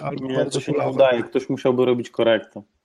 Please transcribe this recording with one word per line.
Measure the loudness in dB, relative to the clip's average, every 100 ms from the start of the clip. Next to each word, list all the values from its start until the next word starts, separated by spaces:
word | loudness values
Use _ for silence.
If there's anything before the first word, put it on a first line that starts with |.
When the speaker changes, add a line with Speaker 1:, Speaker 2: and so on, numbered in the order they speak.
Speaker 1:
albo | -4 -6 -4
Speaker 2:
Nie, |
Speaker 1:
bardzo | -2 -2 -4
Speaker 2:
to |
się | -4
nie | -2
Speaker 1:
kulawe. | 0
Speaker 2:
udaje, | 4 4 4
ktoś | 0 -4 -2
musiałby | -2 0 2
robić | 2 0 -2
korektę. | 0 2 2 0 -18 -20 _